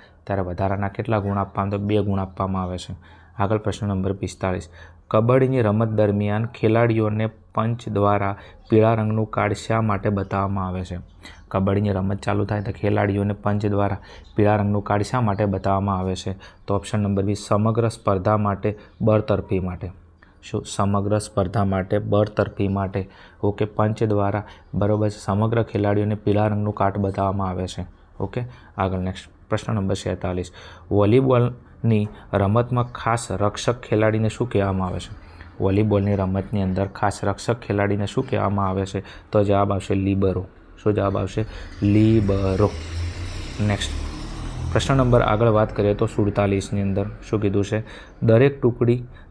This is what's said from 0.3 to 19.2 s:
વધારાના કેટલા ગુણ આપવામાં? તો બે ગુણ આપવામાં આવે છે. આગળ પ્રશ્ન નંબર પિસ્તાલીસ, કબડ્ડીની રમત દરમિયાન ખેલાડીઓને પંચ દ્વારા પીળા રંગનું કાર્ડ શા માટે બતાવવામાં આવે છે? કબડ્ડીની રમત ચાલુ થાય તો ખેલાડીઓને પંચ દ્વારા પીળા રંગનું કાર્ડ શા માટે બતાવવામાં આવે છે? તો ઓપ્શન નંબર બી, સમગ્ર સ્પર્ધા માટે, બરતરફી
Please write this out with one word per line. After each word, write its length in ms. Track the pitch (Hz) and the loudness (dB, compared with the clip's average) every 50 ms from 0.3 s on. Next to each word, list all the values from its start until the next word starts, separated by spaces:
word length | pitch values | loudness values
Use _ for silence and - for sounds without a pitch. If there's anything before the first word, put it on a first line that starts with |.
| 101 98 92 | -4 -2 -2
વધારાના 460 | 90 90 90 98 98 98 98 101 98 | -4 -2 -2 -2 -2 0 -2 -2 -4
કેટલા 300 | - - 104 - 113 107 | -4 -4 -4 -2 -2 0
ગુણ 200 | 98 98 98 101 | 0 0 0 -2
આપવામાં? 320 | 98 98 - 107 98 101 | -2 -2 -2 -4 -2 -2
તો 80 | 101 101 | -2 -2
બે 200 | 101 101 107 104 | 0 0 2 2
ગુણ 220 | 98 104 98 98 | 2 0 0 -2
આપવામાં 420 | 95 92 - - 95 95 95 95 92 | -2 -4 -4 -4 -4 -2 -2 -4 -4
આવે 160 | 90 92 87 | -4 -6 -8
છે. 160 | - - 92 - - - - - - - - - | -10 -12 -14 -14 -16 -20 -20 -20 -20 -12 -6 -4
આગળ 200 | 101 95 110 104 | -2 0 0 0
પ્રશ્ન 300 | - 104 95 - 101 101 | 0 -2 -4 -4 -2 -2
નંબર 240 | 98 95 95 98 98 | -2 0 -2 -2 -2
પિસ્તાલીસ, 580 | 98 - 90 - - - 95 90 92 - - - - - - - - - - | -4 -6 -8 -6 -4 -4 -4 -4 -4 -6 -10 -16 -20 -20 -20 -20 -20 -6 0
કબડ્ડીની 520 | - 110 113 117 127 135 135 127 131 131 113 | 2 2 4 4 4 4 4 4 2 2 2
રમત 260 | 107 104 110 113 110 | 2 2 2 0 2
દરમિયાન 580 | 107 104 107 104 101 101 104 104 104 107 113 | 2 2 2 2 2 2 0 0 0 -2 -4
ખેલાડીઓને 800 | 117 - - - 110 110 113 117 117 113 110 110 107 107 107 110 | -4 -4 0 2 2 4 4 4 4 2 2 0 0 0 0 -2
પંચ 640 | 110 - - - - - 110 110 117 117 120 - 117 | -4 -4 -8 -18 -8 -4 -2 -2 0 -2 -4 -4 -4
દ્વારા 480 | 110 101 101 101 101 101 98 98 101 - - - - - - - | 0 2 4 4 4 2 0 -2 -4 -6 -10 -18 -20 -20 -2 2
પીળા 240 | 117 110 107 113 117 | 4 6 6 6 4
રંગનું 360 | 110 107 107 107 110 110 107 | 2 2 0 0 0 -2 -2
કાર્ડ 240 | - 107 101 104 107 | 0 0 0 0 0
શા 260 | - - - 113 113 | -2 -2 -2 0 0
માટે 300 | 113 107 101 95 - 110 | 2 0 0 0 0 0
બતાવવામાં 580 | 104 98 95 - - 98 98 98 98 98 92 92 | 0 -2 -2 -2 -2 -2 -2 -2 -2 -4 -4 -4
આવે 160 | 92 95 90 | -4 -6 -6
છે? 140 | - 85 90 87 - - - - - - - - - | -8 -8 -10 -12 -14 -20 -20 -20 -20 -20 -20 -10 -6
કબડ્ડીની 440 | - 98 95 101 98 104 104 104 101 | -2 0 2 2 2 2 2 0 0
રમત 300 | 95 92 95 101 98 - | 0 -2 -2 -4 -4 -2
ચાલુ 220 | - 101 101 101 | -2 -2 0 0
થાય 180 | 101 104 104 101 | -2 -2 -4 -4
તો 100 | 101 98 | -6 -6
ખેલાડીઓને 640 | - - 104 104 107 104 101 98 101 101 101 101 | -2 -2 0 2 2 2 2 2 0 0 -2 -2
પંચ 320 | 101 - 104 104 104 104 | -2 -2 -2 0 0 0
દ્વારા 300 | 104 101 101 101 101 98 98 - - - - - - - | 0 0 0 0 0 -2 -4 -8 -14 -20 -20 -20 -6 0
પીળા 200 | - 104 101 104 | 2 4 4 4
રંગનું 280 | 104 101 101 104 104 101 | 4 2 2 0 0 0
કાર્ડ 180 | - 101 104 104 | 0 0 0 0
શા 180 | - - 127 | -2 -2 0
માટે 260 | 120 104 98 101 107 | 0 0 0 2 0
બતાવવામાં 520 | 104 92 92 - 98 98 98 98 101 98 92 | 0 0 0 0 0 0 2 2 0 0 0
આવે 160 | 92 95 92 | -2 -2 -4
છે? 220 | 95 - 101 95 92 - - - - - | -4 -6 -8 -8 -10 -12 -18 -20 -10 -4
તો 80 | - 101 | -2 -2
ઓપ્શન 260 | 98 95 - - 107 | -2 -2 -2 -2 -2
નંબર 220 | 104 98 101 98 95 | 0 0 0 0 0
બી, 120 | 101 104 | 0 -2
સમગ્ર 540 | - - - 107 101 107 113 113 120 113 113 | -2 -2 0 0 2 2 2 2 2 0 0
સ્પર્ધા 480 | - - - 107 98 95 92 104 107 | -2 -2 -2 0 0 0 2 2 2
માટે, 400 | 107 107 101 98 - - 107 107 - - - - - 117 | 2 2 0 -2 -2 -2 -4 -4 -6 -10 -18 -8 0 2
બરતરફી 580 | 110 107 107 | 4 4 4